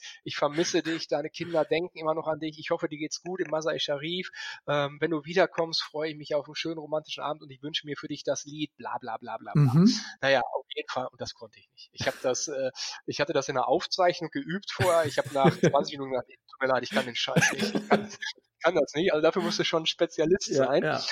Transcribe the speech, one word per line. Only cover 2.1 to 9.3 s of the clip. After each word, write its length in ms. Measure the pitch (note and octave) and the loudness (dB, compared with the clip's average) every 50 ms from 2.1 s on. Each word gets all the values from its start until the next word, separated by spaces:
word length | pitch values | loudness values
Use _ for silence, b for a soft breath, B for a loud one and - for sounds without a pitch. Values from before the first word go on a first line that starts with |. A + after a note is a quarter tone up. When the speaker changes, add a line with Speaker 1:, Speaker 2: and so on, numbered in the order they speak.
| D#3+ | -2
Speaker 1:
noch 140 | D#3+ D#3 D#3 | -2 -2 -4
an 120 | D#3 D3+ | -4 -4
dich, 180 | D#3+ D#3 D3+ D#3 | -4 -8 -8 -6
ich 120 | - - | -4 -4
hoffe, 180 | E3+ E3 E3+ D#3 | -2 -2 -2 -4
dir 100 | D3+ D3 | -6 -6
geht's 240 | D#3 D3 - - | -8 -6 -8 -8
gut 180 | - E3+ F#3 F3+ | -8 -6 -6 -6
in 100 | E3+ D3 | -4 -4
Masai 280 | D#3 D#3+ D#3 D#3+ D3+ D3 | -4 -2 -2 -2 -2 -2
Sharif. 520 | - D3+ C#3+ C#3 D3 E3 F3+ F#3 F3+ - B B B B B B B | -2 -2 -4 -4 -4 -4 -4 -6 -6 -8 B B B B B B B
Ähm, 320 | C#3+ D3 D3 C#3+ C#3 D3 D3 | -2 0 0 0 -2 -2 -2
wenn 100 | D#3 E3 | -2 0
du 140 | E3 D3+ C#3+ | 0 -2 -2
wiederkommst, 580 | D#3+ E3+ F#3+ E3 - - F3 E3 E3 D#3+ - | 0 2 4 4 4 2 -2 -2 -2 -2 -4
freue 280 | - - - D3+ D#3 D#3+ | -6 -6 -6 -6 -6 -6
ich 60 | D3+ | -6
mich 180 | D3+ C#3+ - D3+ | -8 -6 -4 -2
auf 120 | D3 C3+ | -2 -2
einen 80 | D3+ D3+ | -4 -8
schönen 240 | - - D#3+ E3 D#3+ | -8 -6 -6 -6 -8
romantischen 440 | D3+ D3 D3+ D3+ D3+ - - C#3+ | -6 -4 -4 -4 -4 -6 -8 -6
Abend 200 | C3+ C#3+ D#3 D3+ | -6 -6 -6 -8
und 80 | D#3 C#3+ | -12 -18
ich 120 | C3+ - | -14 -12
wünsche 240 | - D#3 E3 - - | -8 -6 -6 -6 -4
mir 100 | D3 C#3 | -6 -8
für 120 | - - D3+ | -8 -8 -8
dich 140 | D3 - | -8 -4
das 220 | - D3+ C3+ - - | -2 -2 -2 -2 -4
Lied, 320 | C#3+ D3 D3+ D3+ - _ | -10 -8 -8 -8 -8 _
bla, 220 | - A2+ G#2+ A#2 B2+ | -10 -8 -8 -8 -8
bla, 180 | B2 A#2 A2+ | -8 -8 -10
bla, 220 | - B2 A2+ | -10 -8 -10